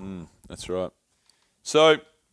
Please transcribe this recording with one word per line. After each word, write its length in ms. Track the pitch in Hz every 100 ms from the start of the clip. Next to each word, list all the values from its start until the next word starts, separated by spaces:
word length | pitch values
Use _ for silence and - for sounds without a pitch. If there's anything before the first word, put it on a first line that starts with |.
Mm, 240 | 95 92 80 _ -
that's 200 | 87 -
right. 220 | 90 90 - _ _ _ _ _ _
So, 360 | - 151 156 151 - _ _